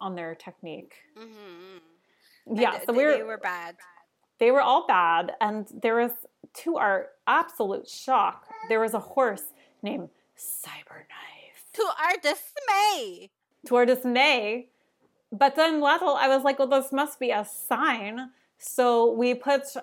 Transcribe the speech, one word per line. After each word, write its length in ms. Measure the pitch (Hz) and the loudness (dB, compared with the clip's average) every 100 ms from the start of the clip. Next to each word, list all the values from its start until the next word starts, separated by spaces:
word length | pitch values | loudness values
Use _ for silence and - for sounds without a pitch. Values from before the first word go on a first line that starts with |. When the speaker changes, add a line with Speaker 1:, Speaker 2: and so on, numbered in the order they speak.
Speaker 1:
on 160 | 190 175 | -10 -10
their 180 | 165 | -10
technique. 600 | 165 - - 170 151 - - _ 208 | -12 -18 -18 -16 -16 -18 -20 _ -20
Speaker 2:
Mm-hmm. 1400 | 226 214 202 175 185 180 160 _ _ _ _ _ - 220 | -20 -20 -20 -20 -20 -20 _ _ _ _ _ _ -6 0
Speaker 1:
Yeah, 160 | 226 - | 0 0
Speaker 2:
And 60 | - | -2
Speaker 1:
so 60 | |
Speaker 2:
th-, 40 | 240 294 | 2 4
Speaker 1:
we 60 | 262 | 2
Speaker 2:
they 40 | |
Speaker 1:
were 60 | 220 | -2
Speaker 2:
were 100 | 214 | -8
bad. 380 | 190 175 170 175 - _ _ _ _ - | -6 -6 -10 -14 -20 _ _ _ _ 0
Speaker 1:
They 100 | 233 | 4
were 120 | 277 | 6
all 240 | 247 294 330 | 4 4 4
bad, 460 | 185 170 165 180 - | 4 4 2 0 -2
and 280 | 214 214 196 - | -2 -4 -10 -4
there 120 | 233 233 | 0 2
was, 140 | 240 - - _ - - | 0 -4 -18 _ -20 -10
to 120 | 330 330 | -4 0
our 320 | 208 190 - _ - | 2 0 -4 _ 0
absolute 580 | 294 339 - 202 196 - | 2 0 -4 -4 -4 -8
shock, 580 | - - 254 196 - - 440 440 | -10 0 2 2 -4 -14 -12 -2
there 120 | 220 | 0
was 140 | 220 | 0
a 40 | 214 | -4
horse 460 | - 277 247 196 - - _ _ | -4 0 0 -2 -12 -18 _ _
named 260 | 202 - 175 _ _ - | -10 -10 -12 _ _ -18
Cyberknife. 1300 | - - - - - - - - - - - - - | -12 -12 -12 -16 -20 -20 -20 -20 -20 -20 -20 -20 -10
Speaker 2:
To 80 | - 381 - | -2 -2 0
our 160 | 330 370 | 0 0
dismay. 1080 | 294 - - 587 508 392 415 359 208 175 190 _ _ _ - | -2 -4 -6 -8 0 2 2 0 -4 -12 -20 _ _ _ 0
Speaker 1:
To 100 | 247 | 2
our 100 | 247 | 4
dismay. 840 | 254 254 247 294 254 208 240 - _ _ _ _ _ - | 2 2 4 4 4 0 -6 -10 _ _ _ _ _ -8
But 240 | 202 277 285 | 2 2 4
then 240 | 320 302 | 2 2
Lato, 340 | 285 330 349 277 | 2 2 2 2
I 120 | 269 | 2
was 140 | 269 | 2
like, 140 | 277 277 | 2 0
"Well, 100 | 262 | 2
this 240 | 269 262 | 0 0
must 260 | 269 285 - | -4 -4 -4
be 120 | 247 | -2
a 140 | 214 | -2
sign." 880 | 208 - - 240 302 233 202 233 254 _ _ _ | -4 -8 -4 -2 -2 -2 -6 -10 -14 _ _ _
So 520 | - - 247 233 233 | -8 0 2 4 4
we 240 | 233 247 | 2 0
put, 300 | 247 285 277 277 247 | 0 0 0 -2 -8